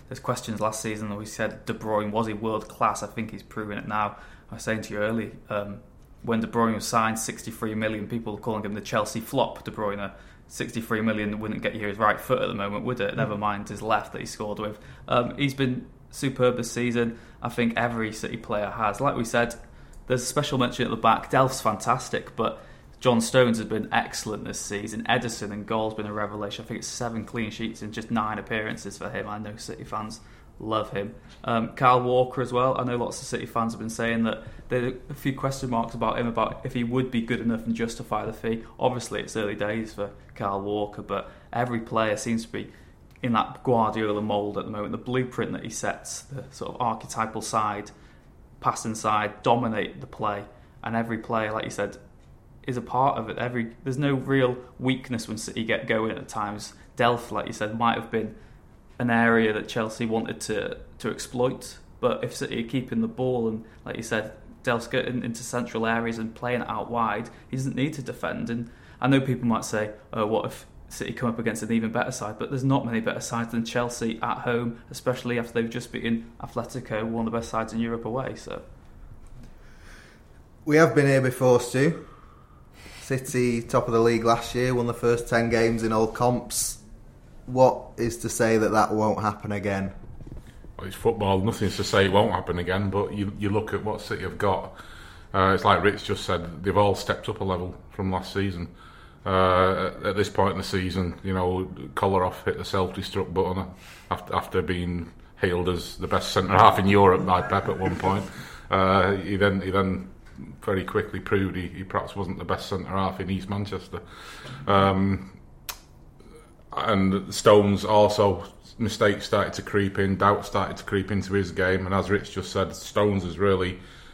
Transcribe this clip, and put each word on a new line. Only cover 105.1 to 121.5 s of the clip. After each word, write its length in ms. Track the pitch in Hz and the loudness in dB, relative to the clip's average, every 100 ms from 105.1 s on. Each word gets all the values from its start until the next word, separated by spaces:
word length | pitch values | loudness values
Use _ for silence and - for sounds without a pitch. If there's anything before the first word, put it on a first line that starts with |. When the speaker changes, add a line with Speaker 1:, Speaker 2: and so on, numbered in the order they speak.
| - - - | -12 -20 0
Speaker 3:
hailed 260 | 98 87 90 | 2 4 2
as 300 | 87 - - | 0 -2 -8
the 100 | 90 | 0
best 240 | 92 - | 0 2
centre-half 480 | - 95 95 110 - | 2 6 10 10 10
in 80 | 98 | 6
Europe 380 | 101 98 92 92 | 10 10 8 6
by 160 | 90 | 2
Pep 260 | 90 98 92 | 2 0 0
at 100 | 92 | 0
one 200 | 92 90 | -2 0
point. 280 | 95 98 98 - - - - | 0 0 -2 -10 -16 -14 0
Uh, 460 | 98 95 95 92 98 | 4 6 6 6 2
he 180 | 90 98 | 0 2
then, 260 | 101 95 | 4 2
he 80 | 92 | 0
then 400 | 95 95 92 - - - - - - | 2 2 0 -6 -16 -20 -16 -16 -10
very 220 | - 95 92 | -2 -2 0
quickly 340 | 107 - 95 | -2 -2 -6
proved 360 | - 101 95 82 | 0 0 0 -2
he, 120 | 87 | -8
he 160 | 92 | -8
perhaps 320 | 95 101 - 98 | -4 -4 -4 -6
wasn't 240 | 92 95 | -6 -6
the 60 | 87 | -4
best 240 | 92 - | -4 -4
centre-half 500 | 95 - 95 95 90 | -6 -4 -2 -2 -2
in 100 | 92 | -4
East 200 | 95 92 | -4 -4
Manchester. 520 | 98 101 92 - 87 - - - - - - - | -6 -4 -8 -8 -12 -12 -18 -18 -16 -14 -10 4
Um, 640 | 98 98 95 98 98 - - - - - - - - - - - - - - - - | 6 6 4 2 0 -4 -16 -20 -20 -16 -16 -16 -20 -20 -20 -20 -20 -20 -20 -12 -4
and 560 | - 101 95 98 95 | 0 4 4 2 -2
Stones 540 | - - 104 101 98 - | 2 8 10 8 4 4
also, 580 | 104 104 - 101 87 - - - - | 6 6 6 4 4 -6 -16 -16 -4
mistakes 480 | 107 - 107 98 - | -2 4 4 4 2
started 260 | 104 95 | 2 2
to 80 | - | -2
creep 380 | - 104 98 95 | 0 2 2 2
in, 180 | 98 92 | 2 6
doubt 260 | 101 101 | 6 4
started 320 | - 101 92 87 | 2 -2 -2 -4
to 60 | |
creep 280 | - 101 92 | -2 0 0
into 220 | 101 90 | -2 0
his 180 | 98 90 | 0 0